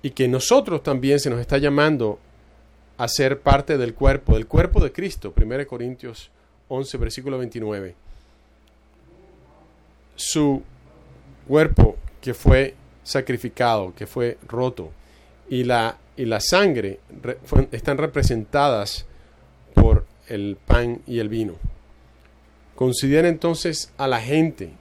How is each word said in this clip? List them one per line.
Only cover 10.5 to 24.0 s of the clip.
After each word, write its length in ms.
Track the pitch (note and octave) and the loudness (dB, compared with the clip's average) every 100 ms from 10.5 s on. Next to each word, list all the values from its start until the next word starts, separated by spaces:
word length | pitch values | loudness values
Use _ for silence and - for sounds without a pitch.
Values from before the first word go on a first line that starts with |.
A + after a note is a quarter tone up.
| C#3 - - - - - - - - - | -2 -8 -20 -20 -20 -20 -20 -20 -20 0
cuerpo 500 | C#3+ D#3+ - G#2+ - - - | 2 4 6 4 4 -14 -12
que 120 | C3 | -8
fue 420 | A#2 - C3 C3+ - - _ | 0 4 4 4 -6 -20 _
sacrificado, 880 | - C#3 C3 B2 A#2+ - A#2+ A2 F#2 F2 | -6 -6 -2 -6 -6 -2 0 0 -2 -10
que 120 | G#2+ | -10
fue 300 | - A#2+ - - | -4 -4 -4 -10
roto, 440 | A#2 B2+ - E2 - - _ _ _ - | -4 -4 -6 -16 -16 -20 _ _ _ -6
y 140 | B2+ | -4
la, 340 | B2 A#2+ A2+ - _ - | 0 0 0 -6 _ -8
y 100 | A#2 | -4
la 140 | A2 | -2
sangre 600 | - F3+ G3+ B2+ G2 G2 _ - | 0 2 2 0 -4 -10 _ -12
re-, 180 | A#2 B2+ | -10 -10
fue, 240 | - - - | 2 2 2
están 260 | A2+ - C#3 | -4 -4 -2
representadas 1080 | D3+ C#3+ C3+ A#2 G#2+ D3 C#3+ A2+ G2+ - - - - _ _ _ - | -2 0 0 0 -2 0 2 0 -4 -10 -14 -20 -20 _ _ _ -2
por 320 | - A2+ - - _ - | 4 6 6 0 _ -10
el 300 | A2 G2+ G2 - | -6 -6 -8 0
pan 360 | B2 A#2+ A#2+ - | 0 2 -6 -6
y 120 | A#2 | -6
el 100 | G#2+ | -4
vino. 260 | A2 G#2+ E2+ - - - - - _ _ _ _ _ _ - | -4 -6 -6 -8 -10 -20 -20 -20 _ _ _ _ _ _ -2
Considera 460 | C3 B2 C3+ D3+ F3 | -2 0 2 4 2
entonces 640 | D#3+ E3+ D#3+ F3+ D3+ - | 0 -2 -2 -4 -6 -12
a 80 | - | -6